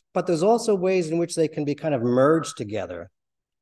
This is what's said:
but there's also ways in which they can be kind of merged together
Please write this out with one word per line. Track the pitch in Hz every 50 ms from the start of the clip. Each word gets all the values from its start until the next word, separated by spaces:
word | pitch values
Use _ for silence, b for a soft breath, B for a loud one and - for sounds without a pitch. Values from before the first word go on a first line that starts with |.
| _ _ -
but | 185 175
there's | 185 175 151 175
also | 214 233 226 233 226 208
ways | 185 175 185 190 185 170 156
in | 160
which | 170 170 165 -
they | 165 160 151
can | - 156 151
be | 143 143
kind | - - 160 147
of | 120
merged | 117 123 120 127 131 147 160 160 151 - -
together | - 120 101 107 104 90 87 90 85 87 - _ _ _ _ _ _ _ _ _ _